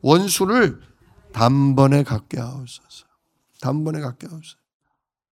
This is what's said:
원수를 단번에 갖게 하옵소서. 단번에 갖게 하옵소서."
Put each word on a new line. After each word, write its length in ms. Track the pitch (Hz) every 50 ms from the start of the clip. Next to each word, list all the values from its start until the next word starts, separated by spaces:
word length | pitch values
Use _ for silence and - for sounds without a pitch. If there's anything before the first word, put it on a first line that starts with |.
| -
원수를 760 | 131 156 180 196 190 - - 190 190 226 254 214 143 - - - _ _ _ _ _ _ _ _ - -
단번에 680 | 117 113 123 135 139 139 139 131 135 135 135 139 143 139
갖게 360 | - 117 107 - - - 131
하옵소서. 680 | 117 123 127 135 127 120 - - _ _ - - _ _ _ _ _ _ _ _ _ _ _ -
단번에 380 | - 131 139 156 156 156 156 151
갖게 280 | 147 127 123 - -
하옵소서." 300 | - 165 156 160 - - _ _ _ _ _ _ _ _ _ _ _ _ _ _ _